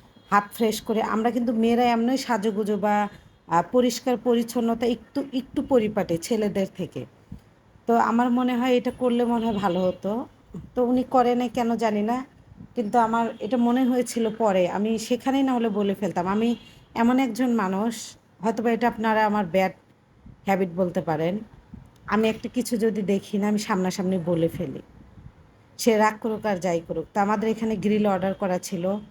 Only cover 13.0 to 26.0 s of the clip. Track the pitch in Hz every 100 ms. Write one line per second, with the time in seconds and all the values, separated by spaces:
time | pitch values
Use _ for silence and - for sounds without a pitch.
13 | 220 226 226 - 214 247 233 240 262 254
14 | 240 - 226 214 226 190 180 185 214 220
15 | 220 247 269 269 269 247 233 202 202 190
16 | 196 170 175 208 233 233 - - - 226
17 | 233 254 262 208 254 233 190 190 226 226
18 | - - _ - 190 226 233 226 240 220
19 | 220 214 214 208 180 190 190 - _ _
20 | _ _ - - - 190 185 165 180 175
21 | 165 156 160 202 220 - - - - -
22 | - 202 220 220 240 254 - 233 226 208
23 | 185 196 - 208 208 208 214 202 185 180
24 | 185 190 165 170 165 - 160 143 - -
25 | - - - - - _ _ - - 220